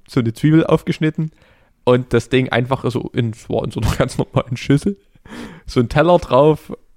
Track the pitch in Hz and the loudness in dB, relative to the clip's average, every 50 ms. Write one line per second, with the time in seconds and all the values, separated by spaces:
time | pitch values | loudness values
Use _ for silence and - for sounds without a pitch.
0 | _ - - 135 117 113 107 - - 151 156 160 - - 165 160 - - 165 - | _ -6 -2 -2 -2 -2 -2 0 2 4 4 4 4 2 0 0 0 -4 -4 -2
1 | 156 156 - - 160 156 - _ _ _ _ _ _ _ _ _ - 123 123 123 | -2 -2 -2 -4 -6 -6 -8 _ _ _ _ _ _ _ _ _ 0 2 2 2
2 | 127 - 123 117 - - 127 127 131 - - 117 127 123 135 - - 123 117 117 | 2 0 0 0 0 0 0 0 0 0 0 -2 -2 -2 -2 -4 -2 -4 -4 -4
3 | - - - 127 120 113 107 - - - - 113 - - - - 110 117 - - | -6 -6 -4 -4 -4 -4 -6 -10 -10 -6 -4 -4 -4 -6 -6 -4 -2 -2 -2 -2
4 | 135 139 - - - - - - - - 120 - - - 139 143 - 202 196 - | -2 -2 -4 -4 -4 -2 -2 -2 -2 -4 -6 -6 0 0 0 0 0 -2 -6 -6
5 | _ _ _ _ - - - 240 - - - - - - - 131 120 107 - 147 | _ _ _ _ -20 -20 -18 -16 -16 -18 -20 -20 -14 -4 -2 -2 0 2 2 2
6 | 151 175 180 165 - - 127 127 147 156 151 - - - - - _ _ _ | 4 4 2 2 2 2 2 4 4 4 2 0 -4 -14 -18 -18 _ _ _